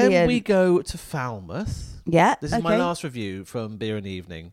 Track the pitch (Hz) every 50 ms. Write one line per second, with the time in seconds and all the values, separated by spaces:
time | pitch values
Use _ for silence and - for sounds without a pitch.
0 | 240 202 190 175 170 - 247 240 202 - 202 190 185 185 175 180 - - - 165
1 | - - - 147 127 123 113 101 92 82 87 147 214 - - - - - - -
2 | - - 165 165 170 220 285 - - 147 - 233 - - - - 180 175 170 -
3 | - 156 123 123 107 98 95 95 95 - - 123 113 107 110 101 113 110 107 107
4 | 98 98 95 92 87 87 90 80 82 85